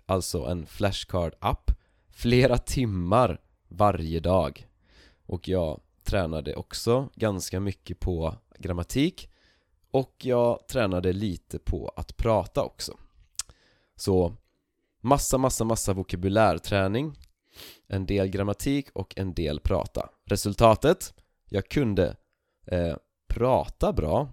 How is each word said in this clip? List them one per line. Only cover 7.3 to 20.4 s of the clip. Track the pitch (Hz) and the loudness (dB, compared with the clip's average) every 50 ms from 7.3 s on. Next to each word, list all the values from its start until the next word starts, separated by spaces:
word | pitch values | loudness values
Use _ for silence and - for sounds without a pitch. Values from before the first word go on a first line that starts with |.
| 98 90 - - - 95 | -2 -2 -6 -6 -4 -4
mycket | 101 98 - _ - - 87 - | -4 -4 -6 _ -10 -14 -10 -6
på | - 95 87 80 80 80 - - _ _ _ - | -4 -4 -2 -2 -2 -4 -6 -8 _ _ _ -12
grammatik. | - 87 87 87 87 - - 131 147 185 - - - - _ _ _ _ _ _ _ _ _ _ _ _ | -8 -6 -4 -4 -4 -4 0 0 0 0 -2 -6 -18 -20 _ _ _ _ _ _ _ _ _ _ _ _
Och | - 135 131 - _ - - | -2 -2 -2 -2 _ -8 -2
jag | 131 123 120 120 120 113 - _ - | 0 2 4 4 2 2 -2 _ -6
tränade | - 131 113 95 92 90 90 92 90 | -2 -2 0 0 0 0 0 0 0
lite | 98 110 101 87 - _ - - 82 | 0 -2 -2 -4 -6 _ -10 -12 -8
på | - - - 71 52 - - | -4 -4 -4 -4 -4 -8 -10
att | - 78 - - | -10 -12 -10 -6
prata | - - 117 110 98 87 - - 143 104 | -2 0 2 2 2 0 0 -2 -4 -4
också. | - - - - - - - - - _ _ _ _ _ - - _ - _ _ _ _ _ _ _ _ | -4 -6 -10 -14 -12 -14 -16 -20 -20 _ _ _ _ _ -16 -16 _ -16 _ _ _ _ _ _ _ _
Så | - - 101 95 90 87 85 110 - _ _ _ _ _ _ _ _ _ _ _ _ | -6 0 2 4 4 2 2 -2 -8 _ _ _ _ _ _ _ _ _ _ _ _
massa, | - 120 139 139 - - 135 127 | 2 2 2 2 2 0 0 2
massa, | 131 127 - - 113 | 2 2 0 0 0
massa | 113 113 - - 104 92 | 0 -2 -2 0 -2 -2
vokabulärträning. | 95 92 - - 87 92 95 98 110 110 98 80 80 - - 104 98 95 95 104 123 151 156 139 - - - _ _ _ _ _ - - - - _ _ | -2 -4 -6 -6 -2 -2 2 4 4 4 4 2 0 -2 -2 0 0 0 0 -2 -4 -4 -6 -8 -14 -20 -20 _ _ _ _ _ -20 -20 -20 -20 _ _
En | - 101 95 95 | -6 -4 -4 -2
del | 87 101 98 95 | 0 0 0 0
grammatik | 95 92 98 101 101 101 - - 139 139 143 135 - | 0 0 -2 -2 -2 -2 -2 -2 -2 -2 -2 -2 -6
och | - - 95 - - - | -8 -10 -10 -8 -6 -6
en | 98 95 80 | -6 -6 -4
del | - 82 73 73 76 | -2 -2 -2 -2 -2
prata. | - - 98 76 - - - - - - _ _ - | 0 0 0 0 -2 -4 -6 -8 -8 -10 _ _ -4
Resultatet? | - 104 - | -2 -2 0